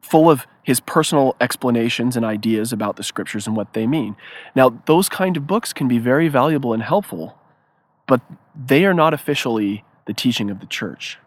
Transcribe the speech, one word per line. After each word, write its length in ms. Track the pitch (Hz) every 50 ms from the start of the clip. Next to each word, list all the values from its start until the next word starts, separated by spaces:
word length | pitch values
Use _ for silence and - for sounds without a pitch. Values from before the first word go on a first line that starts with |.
full 300 | _ - - 160 156 165
of 160 | 156 127 - _ _ _ _
his 160 | - 131 -
personal 540 | - - - 170 156 - 175 147 135 131 - _
explanations 760 | 120 123 - - - 127 120 117 113 120 117 - 117 123 120
and 80 | 123 113
ideas 480 | 110 107 104 107 113 113 107 104 120 123
about 240 | 104 107 104 98
the 60 | - 104
scriptures 440 | - - - 98 - - 107 104
and 100 | 113 110
what 160 | 110 101 101 _
they 140 | 110 113
mean. 300 | 117 143 160 123 104 104 _ - - - - - - _
Now, 280 | 131 131 127 117 113 -
those 220 | - 156 170 196 -
kind 280 | - - 190 190 175
of 100 | 165 143
books 260 | 143 185 226 - - -
can 160 | - 147 127
be 100 | 123 117
very 300 | 113 123 127 143 165 165
valuable 440 | 139 131 123 156 160 143 135 120 113
and 100 | 110 113
helpful, 560 | 110 147 202 202 - - 87 80 - - _ _ _ _ _ _ _ _ _ _ _ _ _ _
but 140 | - 135 - _ _ - _ _ _ _
they 300 | 156 131 127 156 143 180
are 100 | 196 185
not 200 | 170 156 160 156
officially 680 | 143 - - 143 - - 131 117 110 104 101 101 101 _ _ _ _ _
the 60 | - 107
teaching 380 | - - 127 113 - 107 101
of 100 | 98 95
the 60 | -
church. 520 | - - - - 92 65 - - - - - _